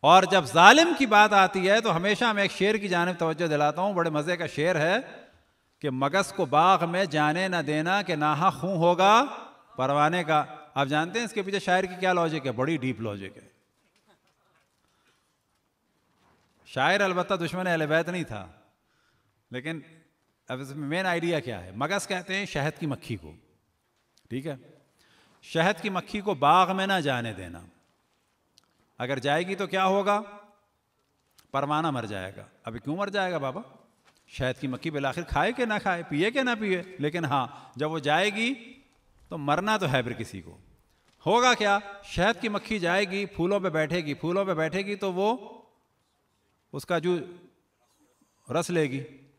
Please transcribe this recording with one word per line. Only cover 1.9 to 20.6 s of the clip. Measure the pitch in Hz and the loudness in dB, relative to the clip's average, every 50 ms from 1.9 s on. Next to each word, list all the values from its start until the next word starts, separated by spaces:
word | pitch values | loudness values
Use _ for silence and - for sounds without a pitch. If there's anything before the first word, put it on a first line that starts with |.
हमेशा | 170 165 180 202 208 - 240 233 214 | 0 2 2 0 0 2 0 0 0
मैं | 208 196 | 0 -2
एक | 185 - | -2 0
शेर | - 180 202 214 220 | 0 0 2 2 0
की | 196 202 | -2 -2
जानिब | 180 175 170 180 180 175 | 0 0 0 0 -2 -2
तवज्जो | 170 160 160 151 175 165 | -2 -2 0 -2 -2 0
दिलाता | 151 147 147 147 151 165 | 2 2 2 0 0 0
हूँ, | 185 202 202 | -2 -2 0
बड़े | 175 170 165 | 0 -2 0
मज़े | 156 151 147 165 180 170 | 0 -2 -2 -2 -2 -4
का | 170 151 | -4 -6
शेर | - - 147 175 180 156 | -4 -2 0 0 2 2
है | 151 165 190 233 269 - - - - - _ _ _ _ _ _ _ _ _ _ | 2 2 0 0 -2 -6 -16 -20 -20 -20 _ _ _ _ _ _ _ _ _ _
कि | - 147 | -6 -6
मगस | 127 131 135 143 143 196 196 - - | -2 -2 -2 0 0 0 -2 -2 -2
को | - 185 135 | -4 -2 2
बाग | 123 147 165 185 196 190 170 | 4 4 6 6 6 4 2
में | 170 175 185 196 175 | -2 -2 -2 -2 -2
जाने | 139 156 147 151 156 175 190 190 | 0 0 2 2 2 0 -2 -2
न | 180 170 156 | -2 -4 -2
देना | 143 151 151 156 170 190 202 196 | -2 -2 -2 0 0 0 -2 -2
कि | - 170 151 | -2 -2 0
नाहा | 151 151 151 143 175 190 | 0 0 0 2 2 0
खून | 143 - 127 185 196 165 | 0 0 -6 -4 0 2
होगा | 165 175 175 170 185 196 208 226 269 277 - - - - - - _ _ - - | 4 2 4 6 6 6 8 6 4 2 -4 -12 -16 -18 -20 -20 _ _ -6 -4
परवाने | 131 131 143 147 147 151 170 180 170 | -2 0 2 4 2 2 2 0 0
का। | 147 160 151 143 - - - - - _ | 2 0 0 0 -2 -10 -18 -20 -10 _
आप | 135 139 131 | -2 -2 0
जानते | 147 151 160 175 190 226 | 0 -2 -2 -2 -4 -4
हैं | 240 | -4
इसके | 220 - 214 190 | -4 -4 -6 -6
पीछे | 190 196 196 | -4 -4 -4
शायर | 185 - 180 185 190 | 0 2 2 2 0
की | 180 185 175 | -2 -6 -4
क्या | 180 185 180 | 0 0 2
लॉजिक | 175 170 165 156 156 135 | 2 2 0 -2 -4 -4
है? | 135 117 | -4 -2
बड़ी | 110 127 147 165 156 | -2 0 0 0 -2
डीप | 123 131 123 101 | -2 -4 -4 -4
लॉजिक | 113 110 101 98 98 95 - | -6 -8 -6 -8 -10 -14 -16
है। | - - - _ _ _ _ _ _ _ _ _ _ _ _ 190 _ _ _ _ _ _ _ _ _ _ _ _ _ _ _ _ _ _ _ _ _ _ _ _ _ _ _ _ _ _ _ _ _ _ _ _ _ _ _ _ _ _ _ _ _ _ _ _ _ _ - | -18 -20 -20 _ _ _ _ _ _ _ _ _ _ _ _ _ _ _ _ _ _ _ _ _ _ _ _ _ _ _ _ _ _ _ _ _ _ _ _ _ _ _ _ _ _ _ _ _ _ _ _ _ _ _ _ _ _ _ _ _ _ _ _ _ _ _ -10
शायर | - 135 131 151 185 202 202 | -2 0 2 2 4 2 2
अलबत्ता | 190 180 180 175 - 202 180 | 2 0 0 0 -2 -2 -2
दुश्मन | 170 156 165 180 185 185 | -2 -4 -4 -4 -2 0
अहले | 170 160 156 147 | 0 0 0 2
बैत | 156 160 170 170 | 2 0 0 0
नहीं | 175 180 156 | -4 -6 -6
था, | - 113 104 92 87 78 _ _ _ _ _ _ _ _ _ _ _ _ _ _ _ _ _ _ _ | -8 -8 -12 -12 -14 -20 _ _ _ _ _ _ _ _ _ _ _ _ _ _ _ _ _ _ _
लेकिन | 120 127 123 156 165 156 - - - - _ _ _ _ _ _ _ _ _ _ | -14 -10 -10 -8 -10 -10 -12 -18 -20 -20 _ _ _ _ _ _ _ _ _ _
अब | 123 127 | -12 -12